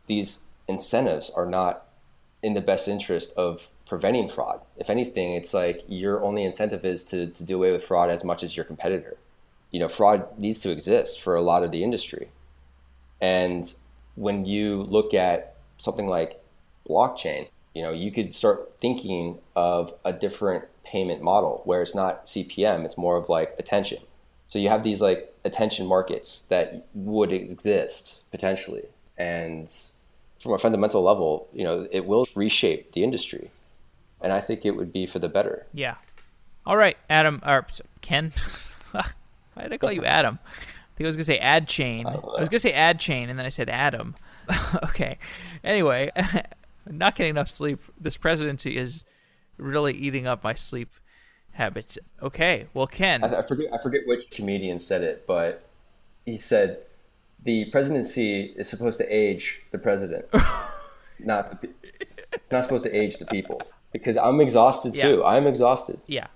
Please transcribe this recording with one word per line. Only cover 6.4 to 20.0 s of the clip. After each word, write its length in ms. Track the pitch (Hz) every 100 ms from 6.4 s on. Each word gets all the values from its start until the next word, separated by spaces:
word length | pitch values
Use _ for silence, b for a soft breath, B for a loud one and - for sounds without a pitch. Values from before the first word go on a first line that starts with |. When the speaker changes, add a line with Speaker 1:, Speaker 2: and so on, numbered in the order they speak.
Speaker 1:
incentive 400 | 95 90 107 101
is 200 | 92 87 -
to, 200 | 92 85
to 180 | -
do 120 | 87 92
away 160 | 92
with 100 | 90
fraud 260 | - 90 87
as 120 | 87
much 180 | 90 85
as 140 | 87 -
your 80 |
competitor. 520 | 80 78 90 92 - - _ _ _ _ _
You 100 | 87
know, 80 | 85
fraud 500 | - 104 104 87 -
needs 200 | 104 110
to 100 | 98
exist 500 | 78 87 110 - -
for 140 | -
a 80 | 87
lot 200 | 85 85
of 80 | 87
the 100 | 82
industry. 460 | 101 117 - - - - - - - _ _ _ - _
And 520 | 95 92 90 87 85 - - - -
when 300 | - 104 101
you 380 | 95 104 104 101
look 320 | 98 104 107
at 420 | 95 90 87 - - - _
something 280 | - - 101
like 340 | 90 82 - - _ _ _ -
blockchain, 600 | 82 127 - 85 71 73 _ _
you 80 | 80
know, 100 | 82
you 180 | 82 98
could 240 | 104 101
start 400 | - 110 101 - -
thinking 600 | 117 123 101 90 85 85 - -
of 360 | 87 87 85 -